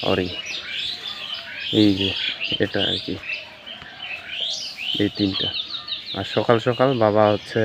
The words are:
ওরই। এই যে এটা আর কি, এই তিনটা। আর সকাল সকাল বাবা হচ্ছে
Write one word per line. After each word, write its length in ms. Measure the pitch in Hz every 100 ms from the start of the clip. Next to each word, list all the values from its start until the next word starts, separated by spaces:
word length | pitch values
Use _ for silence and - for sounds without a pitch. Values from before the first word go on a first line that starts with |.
| 101
ওরই। 200 | 95 90 - - - - - - - - - - - - - - 107
এই 100 | 107 95
যে 100 | 98 - - - - -
এটা 160 | 101 104 90
আর 80 | 95
কি, 100 | - 92 - - - - - - - - 1077 - - - - - - - - -
এই 60 | 101 -
তিনটা। 300 | 101 95 - - - - - - - -
আর 80 | 98
সকাল 220 | - 107 117 127
সকাল 200 | 120 131 127
বাবা 200 | 110 104 107
হচ্ছে 280 | 104 - 117